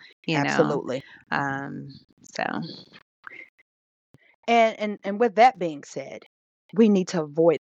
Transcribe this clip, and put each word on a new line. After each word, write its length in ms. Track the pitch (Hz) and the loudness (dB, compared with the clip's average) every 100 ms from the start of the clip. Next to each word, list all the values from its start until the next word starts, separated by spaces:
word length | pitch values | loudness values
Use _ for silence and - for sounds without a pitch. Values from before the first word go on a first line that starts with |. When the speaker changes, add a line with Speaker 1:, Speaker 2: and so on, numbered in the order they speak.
| - _ - | -20 _ -6
Speaker 1:
You 160 | 156 | -2
know? 60 | 143 | 0
Speaker 2:
Absolutely. 520 | 139 - 147 - 127 - - - | 0 0 -2 -6 -10 -10 -20 -8
Speaker 1:
Um, 560 | 147 139 135 143 143 139 139 _ _ | -6 -4 -6 -10 -14 -16 -20 _ _
so. 220 | - - - - - - - - _ _ - - - _ _ _ _ _ _ _ _ _ - | -16 -8 -6 -6 -10 -14 -20 -20 _ _ -20 -20 -20 _ _ _ _ _ _ _ _ _ 0
Speaker 2:
And, 320 | 233 226 - | 2 2 0
and, 200 | 208 202 | -8 -6
and 160 | 196 202 | -6 -2
with 160 | 240 185 | 0 4
that 240 | 254 208 | 4 4
being 240 | 175 147 | -6 -8
said, 400 | - 147 135 110 - _ _ _ _ | -12 -14 -12 -16 -20 _ _ _ _
we 160 | 165 226 | 4 4
need 180 | 196 185 | 4 0
to 120 | 180 | -4
avoid 360 | 151 147 165 143 | -4 2 4 4